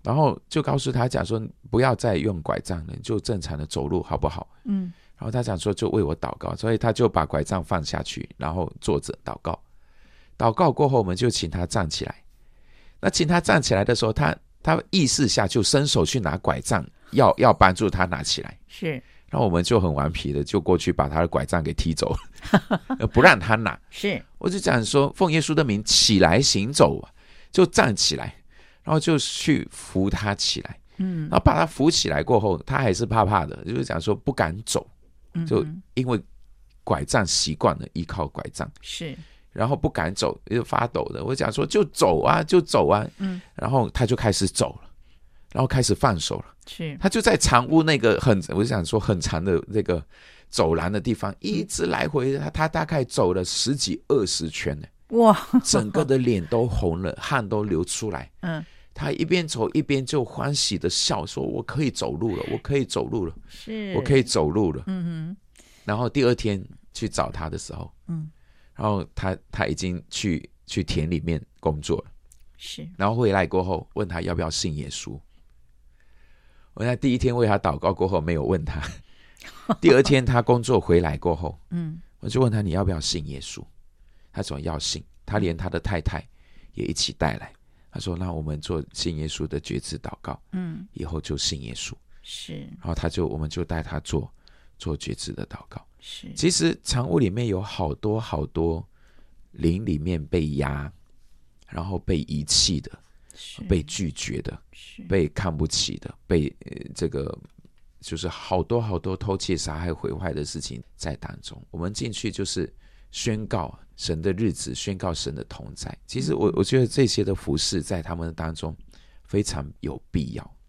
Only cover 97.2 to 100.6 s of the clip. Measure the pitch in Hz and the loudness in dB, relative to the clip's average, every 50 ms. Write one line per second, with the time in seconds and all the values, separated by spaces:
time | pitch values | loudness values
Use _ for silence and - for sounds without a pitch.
97.2 | 123 92 92 117 123 113 95 92 98 - - - 92 76 69 - - 107 107 113 | 2 2 0 -2 -2 -2 -2 -2 -4 -6 -4 -4 -2 -2 -2 -2 -2 -2 -2 -2
98.2 | 110 - - 76 73 73 - 80 82 82 82 85 - - _ _ - - _ - | -4 -4 -4 -4 -4 -4 -2 0 0 0 0 -2 -6 -12 _ _ -20 -20 _ -20
99.2 | - - - - - _ - - 78 82 85 98 113 - 80 76 76 90 90 82 | -20 -20 -20 -20 -20 _ -10 0 0 0 0 2 0 -2 -2 -2 -2 -2 -2 -4
100.2 | 73 - - 87 78 76 73 69 | -2 -2 0 0 0 0 -2 -2